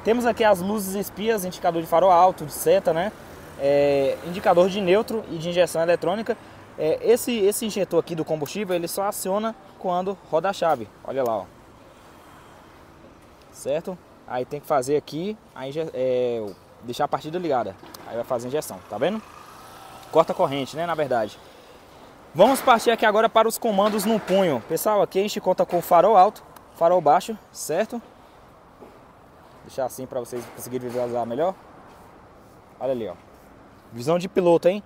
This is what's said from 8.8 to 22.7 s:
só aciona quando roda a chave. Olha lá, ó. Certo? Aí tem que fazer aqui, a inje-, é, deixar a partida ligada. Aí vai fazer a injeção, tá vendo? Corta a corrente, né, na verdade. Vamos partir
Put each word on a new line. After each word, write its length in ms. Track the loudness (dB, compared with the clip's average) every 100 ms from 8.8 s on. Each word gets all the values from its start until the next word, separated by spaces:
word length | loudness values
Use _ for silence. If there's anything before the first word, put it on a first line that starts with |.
| -4
só 160 | -4
aciona 520 | -6 -6 -4 -2 -4 -8 -20 -10
quando 380 | -4 -4 -4 -8 -2
roda 180 | -2 -2
a 40 |
chave. 340 | -2 0 -2 -4 -16
Olha 200 | -10 -4
lá, 140 | -2 -2
ó. 60 | -6 -18 -20 -20 -20 -20 -20 -20 -20 -20 -20 -20 -20 -20 -20 -20 -20 -20 -20 -20 -20
Certo? 460 | -12 -6 -4 -6 -14 -16 -20 -10
Aí 180 | -8 -6
tem 140 | -10
que 80 | -2
fazer 280 | -2 0 -2
aqui, 420 | -2 -8 -8 -10 -14 -16
a 120 | -10
inje-, 220 | -8 -8
é, 520 | -2 0 0 0 -4 -8 -12 -20 -20
deixar 220 | -12 -4 -4
a 20 |
partida 300 | -4 -6 -6
ligada. 380 | -2 -2 -2 -10 -18 -20 -10
Aí 100 | -8
vai 100 | -4
fazer 220 | -6 -4
a 20 |
injeção, 280 | -6 -8 -14 -12
tá 80 | -4
vendo? 240 | -2 -4 -10 -20 -20 -20 -20 -20 -20 -20 -2
Corta 200 | 2 2
a 40 | 0
corrente, 400 | -2 -2 -6 -6
né, 100 | -6
na 100 | -4
verdade. 420 | -2 0 -2 -8 -20 -20 -20 -20 -20 -20 -20 -20 -14 4
Vamos 260 | 4 6
partir 300 | 4